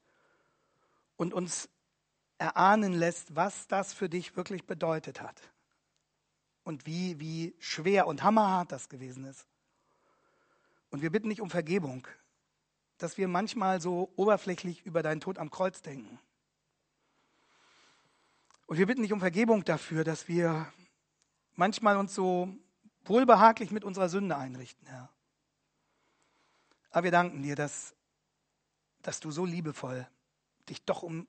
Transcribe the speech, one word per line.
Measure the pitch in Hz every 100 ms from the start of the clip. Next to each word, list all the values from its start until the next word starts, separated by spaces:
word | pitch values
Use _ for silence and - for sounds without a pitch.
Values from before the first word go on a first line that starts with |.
| _ _ _ _ _ _ _ _ _ _ _ -
und | 170
uns | 185 180 - - _ _ _ _ _ _ -
erahnen | 160 - 185 214 202
lässt, | 170 170 170 - 156
was | 196 - -
das | 196 190
für | - 185
dich | 175 - -
wirklich | 180 190 -
bedeutet | 175 165 160 151 -
hat | - - - _ _ _ _ _ _ _ _ _ _ _
und | - 147 156
wie, | 165 185 156
wie | 160 160 170 -
schwer | - - 165 196 170
und | 143
hammerhart | 202 220 202 185 175
das | 135 -
gewesen | 127 131 127
ist. | 135 139 - _ _ _ _ _ _ _ _ _ _ _ _ _ -
Und | 139
wir | 160
bitten | 202 214
dich | 214
um | 190
Vergebung, | 175 156 196 147 127 - - _ _ _ _ _ _ _ -
dass | 170 -
wir | 185
manchmal | 175 214 233 190 190
so | 170 175 185 -
oberflächlich | 202 196 - 180 180 165 -
über | 165
deinen | 156 156
Tod | - -
am | 151
Kreuz | - 185 185
denken. | - 131 104 - _ _ _ _ _ _ _ _ _ _ _ _ _ _ _ _ _ _ _ _ _ _ _ _ -
Und | 160
wir | 190
bitten | 262
dich | 214
um | 208
Vergebung | 180 170 233 220
dafür, | 175 160 - 160
dass | 160 156 -
wir | 170 170 160 160 - _ _ _ _ _ _ _ -
manchmal | 190 - 214 202
uns | 196
so | - 185 180 185 202 _ _ - _
wohlbehaglich | - 226 262 202 220 220 202
mit | 208
unserer | 202 190 180
Sünde | 190 196 143
einrichten, | 131 127 120 - -
Herr. | 131 127 _ _ _ _ _ _ _ _ _ _ _ _ _ _ _ _ _ _
Aber | 170
wir | 175
danken | 175 175 151
dir, | 139
dass, | 147 147 - - _ _ _ _ _ _ _ _ _ _ _
dass | - -
du | 156
so | 151
liebevoll | 180 170 156 - 131 127 123 _ _ _ _ _ -
dich | 156
doch | - -
um, | 175 160